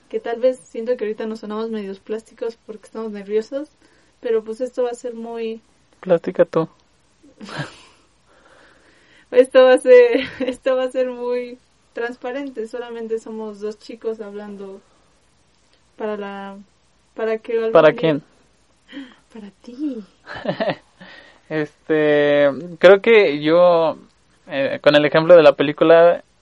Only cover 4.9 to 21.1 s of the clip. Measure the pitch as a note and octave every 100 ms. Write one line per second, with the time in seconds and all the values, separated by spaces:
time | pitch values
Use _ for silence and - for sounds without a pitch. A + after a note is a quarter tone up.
4.9 | A#3+ B3 A3+ A#3 A#3 A3+ A3+ _ _ _
5.9 | _ F#3 E3+ - F#3 F3 E3 D#3+ _ _
6.9 | _ _ _ _ _ G#3+ - - - _
7.9 | _ _ _ _ _ _ _ _ _ _
8.9 | _ _ _ _ B3 C4 C4 B3+ B3+ B3+
9.9 | B3 A#3+ C4 C4 - B3+ B3+ C4+ B3+ B3+
10.9 | C4 B3+ A#3+ A#3+ B3 A#3+ B3 _ _ _
11.9 | - A#3 B3 B3 C4 C#4+ A#3+ A3 B3 A#3+
12.9 | A#3 A3+ A3+ A3+ A3 G#3+ G3+ G#3 A3 -
13.9 | A#3+ A3+ A3 G3+ G3+ G#3 G3 G3 G3 _
14.9 | _ _ _ _ _ _ _ _ _ _
15.9 | - G#3+ G#3 G3+ G3 G3 G3 G3+ _ _
16.9 | _ _ - A3 A3 - A3+ A3+ F3+ D#3
17.9 | D#3 D#3+ C#3+ - _ _ _ _ _ _
18.9 | C4+ C4 _ _ A3+ G3+ _ A#3+ A#3+ D4+
19.9 | A3+ F#3+ _ - - G#3+ - G#3+ - _
20.9 | _ -